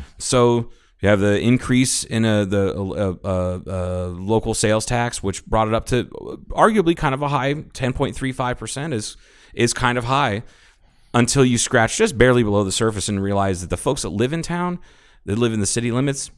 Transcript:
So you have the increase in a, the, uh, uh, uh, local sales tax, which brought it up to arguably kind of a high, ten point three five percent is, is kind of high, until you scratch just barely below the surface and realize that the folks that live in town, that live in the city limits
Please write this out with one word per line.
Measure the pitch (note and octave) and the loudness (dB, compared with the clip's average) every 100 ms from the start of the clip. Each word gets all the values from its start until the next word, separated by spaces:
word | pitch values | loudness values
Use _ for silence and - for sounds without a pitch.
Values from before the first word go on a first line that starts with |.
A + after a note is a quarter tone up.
| - - | -12 -12
So | - B2+ A#2+ A#2+ A#2 - _ - | 0 4 4 4 -2 -12 _ -2
you | G2 | 2
have | G#2 | 4
the | G#2 G2+ | 4 2
increase | G#2 B2 - B2+ B2+ - | 4 2 2 2 2 0
in | - A#2 | -4 0
a, | A2+ G#2 | 2 2
the, | G2 G2+ G2 | 2 0 0
uh, | - G2 E2+ G2 F2 G2+ | -2 -6 -2 -4 -4 -4
uh, | F#2 F2+ F2+ A1 | -2 -2 -6 -8
uh, | F#2 F2+ F2+ F2+ | -6 -4 -4 -6
local | F2 F#2+ A2 A2 | -8 0 0 2
sales | G#2+ G#2+ G#2+ - | 0 2 2 0
tax, | A#2+ A#2+ - | -2 -2 -4
which | G2 F#2 - | -6 -6 -2
brought | A2 A2 | 0 2
it | |
up | A2 - | 0 0
to | B2 F#2+ - - - - | -2 -2 -10 -12 -14 -8
arguably | - F#3 A3 E3 E3+ | 2 4 4 2 2
kind | D#3 | 0
of | C3 | 0
a | D3 | 0
high, | C#3 C3+ D3+ - | 0 0 -2 -8
ten | - B2+ | -6 -4
point | - C#3 | -2 -4
three | G#3+ C3 | -2 -6
five | B2+ B2 B2 | -4 -4 -4
percent | A2+ - D#3+ | -6 -8 -4
is, | A#2+ - - - _ - | -4 -6 -12 -20 _ -16
is | - A#2+ | -2 0
kind | - B2+ B2 | 2 0 0
of | |
high, | A#2+ C3+ C3+ G#2 - - _ _ _ _ _ | 0 0 0 -2 -6 -20 _ _ _ _ _
until | A#2+ A#2+ C#3 | 2 2 4
you | B2+ A2+ | 4 4
scratch | - B2+ A2+ - | 2 2 2 2
just | A3 A2+ | 0 4
barely | B2+ B2 | 4 6
below | G#2+ G2+ | 4 2
the | G2 | 0
surface | - A2+ G#2+ - | 0 -2 -2 -4
and | G2+ | -2
realize | G2 G2+ G2 F2+ | 0 0 0 -2
that | E2+ | -4
the | F2+ | -4
folks | - - | -2 -4
that | G#2 | -4
live | G2+ B2+ | -2 -2
in | E3 | -2
town, | D#3+ F3 F3+ F3 - - _ _ - | -4 -4 -4 -6 -12 -20 _ _ -4
that | G#2+ | 0
live | A#2+ | 0
in | A2 | 0
the | G2 | -2
city | A#2 A#2 | -2 -2
limits | A#2+ C#3 C#3 - | 0 -2 -4 -10